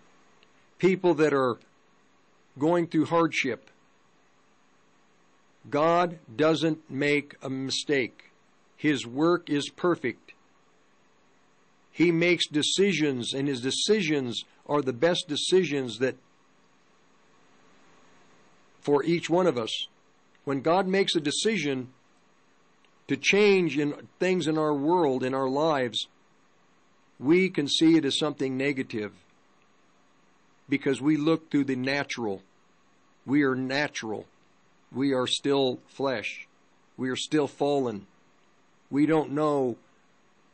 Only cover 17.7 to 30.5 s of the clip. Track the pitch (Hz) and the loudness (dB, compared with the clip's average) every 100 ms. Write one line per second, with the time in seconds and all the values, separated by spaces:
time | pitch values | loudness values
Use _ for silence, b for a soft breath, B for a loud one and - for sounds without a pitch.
17.7 | - - - - - - - _ _ _ | -20 -20 -20 -20 -20 -20 -20 _ _ _
18.7 | _ - 143 151 170 - 170 180 123 110 | _ 0 0 2 -2 0 2 2 0 -4
19.7 | - - _ _ _ _ _ - 139 160 | -6 -10 _ _ _ _ _ -6 -2 2
20.7 | 180 185 190 196 180 147 139 214 214 147 | 2 2 0 0 -2 -2 -2 0 0 -2
21.7 | 131 123 - _ _ _ _ _ _ _ | -4 -8 -16 _ _ _ _ _ _ _
22.7 | _ _ _ - 135 - 190 208 190 170 | _ _ _ -8 -4 0 4 6 4 2
23.7 | 139 147 143 - - 180 185 147 156 151 | 0 -2 -4 -14 -4 0 0 0 0 0
24.7 | 147 143 180 151 131 127 135 135 135 160 | 0 2 2 2 0 -2 -2 0 0 0
25.7 | 143 123 - - _ _ _ _ _ _ | 0 -2 -4 -10 _ _ _ _ _ _
26.7 | _ _ _ _ - 123 180 185 180 143 | _ _ _ _ -4 2 2 2 -2 -4
27.7 | - 160 165 139 - 156 143 135 131 139 | 2 4 4 2 -2 -4 -2 -4 -2 -2
28.7 | 135 127 117 104 - _ _ _ _ _ | -4 -6 -6 -8 -10 _ _ _ _ _
29.7 | _ _ _ _ _ _ _ _ | _ _ _ _ _ _ _ _